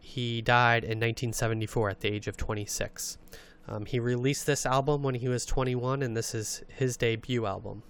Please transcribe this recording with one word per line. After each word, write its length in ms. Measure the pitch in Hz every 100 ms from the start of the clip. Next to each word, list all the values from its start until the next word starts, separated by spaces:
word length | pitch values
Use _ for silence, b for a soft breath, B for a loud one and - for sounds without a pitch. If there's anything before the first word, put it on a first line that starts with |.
he 420 | - 131 120 117
died 400 | 113 120 120 117
in 160 | 110 110
nineteen 340 | 117 113 120
seventy-four 560 | - 113 113 110 120 104
at 120 | 95
the 80 | 104
age 180 | 104 104
of 100 | -
twenty-six. 800 | - 107 104 - 101 - - - - B B B -
Um, 140 | 110
he 160 | 101 120
released 460 | 120 123 131 139 -
this 180 | 139
album 380 | 127 135 139 147
when 120 | 135
he 140 | 123 127
was 160 | 120
twenty-one, 580 | - - 127 123 127 139
and 140 | 127 113
this 180 | -
is 300 | 113 107 - -
his 280 | - 127 -
debut 480 | 117 113 - 120
album. 380 | 104 98 104 101